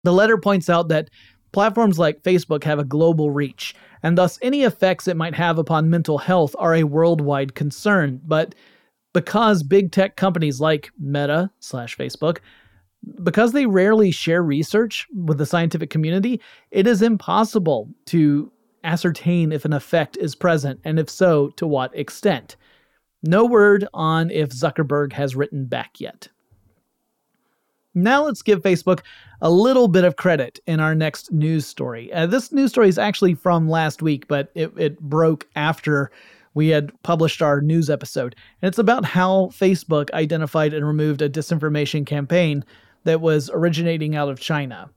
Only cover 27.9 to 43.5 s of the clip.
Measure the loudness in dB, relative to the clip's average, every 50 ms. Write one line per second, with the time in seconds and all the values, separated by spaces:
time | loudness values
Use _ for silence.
27.9 | _ 0 2 2 2 2 2 -2 -4 -4 0 0 0 2 2 0 0 2 2 0
28.9 | 0 0 -2 -18 -20 -20 -20 -20 -12 -2 2 4 4 6 6 6 6 6 4 6
29.9 | 6 4 4 4 2 2 0 0 2 2 -2 -6 _ -14 _ -4 -2 0 0 2
30.9 | 2 0 0 -2 -4 -8 -10 -4 -2 0 0 2 0 -2 -4 -6 -10 -10 -8 -8
31.9 | -8 -12 -14 -8 -2 -2 0 2 0 0 -2 0 0 0 0 2 2 4 4 4
32.9 | 4 2 -2 -2 0 0 2 0 0 0 0 0 2 2 2 0 0 0 -2 -2
33.9 | -4 -4 -2 -2 -2 -4 -4 -4 -4 -4 -4 -6 _ -6 -6 -6 -4 -4 -4 -4
34.9 | -4 _ -10 -4 0 2 2 2 2 -2 -8 _ _ -2 -2 -2 -2 -2 -2 -2
35.9 | 0 0 -2 -4 _ -20 -20 -20 -20 _ _ _ _ 0 2 2 2 2 0 -4
36.9 | -12 _ -4 -4 0 0 0 -2 0 0 0 2 2 2 0 0 0 0 0 0
37.9 | -2 -4 -6 -8 -6 -6 -6 -6 -8 _ -20 _ _ _ -4 -2 0 0 2 2
38.9 | 2 0 -2 -2 0 0 2 2 2 2 0 -2 -2 0 0 0 0 0 -2 -2
39.9 | -2 -2 -2 -2 -4 -4 -2 -2 -2 -4 -4 -2 -2 0 0 0 -2 -2 -4 -2
40.9 | -2 -2 -2 -2 -2 -2 -4 -4 -4 -6 -4 -4 -4 -2 -2 -2 -2 -2 -2 -2
41.9 | -4 -6 -4 -4 -6 -6 -4 0 0 2 2 2 -2 -4 -6 _ -20 _ _ _
42.9 | _ _ _ 0 0 2 2 0 0 0 -2 -4